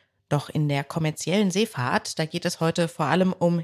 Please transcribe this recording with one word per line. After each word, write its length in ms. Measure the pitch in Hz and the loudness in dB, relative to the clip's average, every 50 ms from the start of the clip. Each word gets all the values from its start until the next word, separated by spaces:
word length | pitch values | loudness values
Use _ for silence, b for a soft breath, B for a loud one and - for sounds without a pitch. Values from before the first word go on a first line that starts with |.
| _ _ _ _ _ | _ _ _ _ _
Doch 220 | - 151 143 - - | -2 -2 -2 -2 -2
in 180 | - 151 151 | 0 0 2
der 160 | 143 143 139 139 | 2 0 -2 -2
kommerziellen 680 | - - 165 156 156 156 - - 147 185 214 208 185 | -4 -4 -2 -2 -2 -2 -4 -4 0 0 2 2 2
Seefahrt, 640 | 170 196 226 226 - 139 123 127 165 214 - - - | 2 0 0 -2 -2 -4 -2 0 0 -2 -2 -4 -4
da 80 | - 160 | -4 -4
geht 200 | 151 - 175 - | -2 -2 -4 -4
es 160 | 175 - - | -4 -2 0
heute 260 | 165 165 165 175 170 | -2 0 2 0 0
vor 180 | 160 - - 156 | -2 0 -2 0
allem 260 | 131 156 185 185 190 | 2 4 4 2 2
um 320 | 185 - 175 170 175 170 | 2 2 2 2 2 0